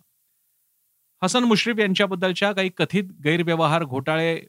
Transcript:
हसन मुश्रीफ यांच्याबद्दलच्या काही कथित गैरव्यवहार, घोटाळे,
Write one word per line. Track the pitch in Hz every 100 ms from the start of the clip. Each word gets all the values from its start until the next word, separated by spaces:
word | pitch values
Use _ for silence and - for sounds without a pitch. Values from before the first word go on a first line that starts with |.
| _ _ _ _ _ _ _ _ _ _ _ -
हसन | 185 247
मुश्रीफ | 240 208 233 220
यांच्याबद्दलच्या | 202 190 202 185 185 175 202
काही | 196 185
कथित | - 156 196 190 -
गैरव्यवहार, | 147 170 170 165 156 165
घोटाळे, | 147 131 135 160 165 165